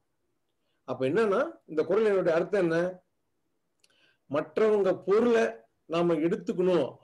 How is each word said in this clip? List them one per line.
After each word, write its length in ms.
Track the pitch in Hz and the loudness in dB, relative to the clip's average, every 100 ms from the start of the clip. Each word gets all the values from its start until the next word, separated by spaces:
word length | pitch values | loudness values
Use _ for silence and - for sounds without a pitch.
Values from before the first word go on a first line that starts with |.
| _ _ _ _ _ _ _ _ | _ _ _ _ _ _ _ _
அப்ப 240 | - 127 131 | -12 -4 -2
என்னன்னா, 420 | 185 220 196 320 320 - | 0 0 0 -2 -8 -10
இந்த 160 | 156 | -4
குறள் 220 | 156 202 | 0 0
என்னுடைய 340 | 220 190 170 160 | 2 2 2 0
அர்த்தம் 240 | 175 202 | 0 0
என்ன? 380 | 170 165 180 180 _ _ _ _ _ _ _ _ _ _ _ _ - | 0 0 -2 -6 _ _ _ _ _ _ _ _ _ _ _ _ -6
மற்றவங்க 720 | 143 156 - 220 214 190 180 - | -6 -4 0 2 2 2 -2 0
பொருளை 440 | 208 240 226 226 - _ _ - | 2 4 2 0 -4 _ _ -6
நாம 280 | 165 175 | -2 0
எடுத்துக்கணும், 840 | 160 165 208 - 180 185 175 131 - | 2 0 -2 -6 -2 2 2 0 -6